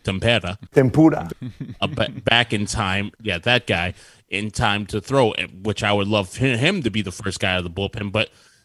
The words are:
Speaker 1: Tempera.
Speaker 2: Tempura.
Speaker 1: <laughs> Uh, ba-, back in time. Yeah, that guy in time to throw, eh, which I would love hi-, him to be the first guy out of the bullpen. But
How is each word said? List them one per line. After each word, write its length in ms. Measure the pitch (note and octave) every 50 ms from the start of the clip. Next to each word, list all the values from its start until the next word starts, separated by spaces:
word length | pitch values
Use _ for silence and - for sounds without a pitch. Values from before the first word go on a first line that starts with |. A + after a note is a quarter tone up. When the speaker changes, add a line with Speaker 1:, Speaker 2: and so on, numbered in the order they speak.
| -
Speaker 1:
Tempera. 540 | - - F#2 A2 A#2 A#2+ G#2 - F2+ F#2 - - - -
Speaker 2:
Tempura. 560 | D3 C3 A#2+ - D3 D#3+ D#3+ D#3 - F3 E3 -
Speaker 1:
<laughs> 40 | - B2+ A#2+ - - C3+ A#2+ A2+ -
Uh, 60 | -
ba-, 220 | D3 - - G#2+ - - B2+ -
back 280 | - A#2 A#2+ A#2+ -
in 140 | A2+ G#2 G#2
time. 460 | - - A#2+ G#2 F#2 F#2 G2+ G2+ G2+ - -
Yeah, 160 | G#2+ G#2 F2+
that 300 | E2+ - A#2+ B2 A#2+ -
guy 260 | - G2+ F2 F2 F2+ - - - - - _ _ -
in 200 | F#2 G2 G#2+ G#2+
time 380 | - - A#2+ G#2+ G2+ G#2 G#2
to 120 | F2+ G2+ G#2
throw, 320 | - - C3 C#3 B2 G#2+
eh, 140 | - - F2+ F2 - F#2+
which 220 | G2 G#2+ G2+ - A2+
I 100 | G#2 G#2
would 140 | G2+ G2
love 280 | G2+ G#2+ G#2 F#2+ - -
hi-, 180 | - B2+ C3+ A#2+
him 260 | A2+ C#3 E3+ G#3 F#3
to 80 | C#3 A2
be 140 | G2 A2 G2
the 80 | F#2+
first 280 | - - - G2 - -
guy 140 | - F#2+ F#2
out 60 | F2+
of 40 | E2+
the 60 | E2+
bullpen. 420 | E2 G2 G2 F#2+ - A2 G#2 G2+
But 180 | F#2+ G#2+ A2+ - _ _ _ _ _ _